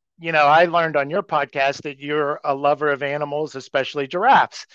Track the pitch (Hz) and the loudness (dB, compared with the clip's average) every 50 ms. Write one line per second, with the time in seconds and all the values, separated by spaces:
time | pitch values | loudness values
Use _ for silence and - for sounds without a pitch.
0 | _ _ _ _ 165 165 165 156 147 143 151 160 175 175 165 170 165 160 143 147 | _ _ _ _ -10 -2 2 4 4 6 6 6 4 4 4 0 0 2 0 -2
1 | 139 139 156 202 190 - 160 151 143 139 - 147 135 139 139 139 - 147 139 135 | -2 -2 -4 -6 -4 -2 -2 -2 -2 -2 -2 -2 -2 -2 -2 -4 -8 -12 -12 -12
2 | 139 143 147 151 147 143 151 147 - 143 139 139 143 143 147 139 151 151 143 131 | -8 -6 -4 -2 -2 -2 -4 -6 -4 -4 -4 0 2 0 0 2 0 -2 -2 -2
3 | 143 139 143 147 147 143 143 147 156 147 - 135 127 - - 139 131 - - 147 | -2 -4 -4 -4 -6 -4 -4 -6 -6 -6 -8 -14 -16 -4 -4 -4 -4 -2 -4 -6
4 | 143 135 - 175 202 254 254 180 131 - - - - - _ | -6 -4 -4 -2 2 4 4 4 4 2 -4 -12 -18 -18 _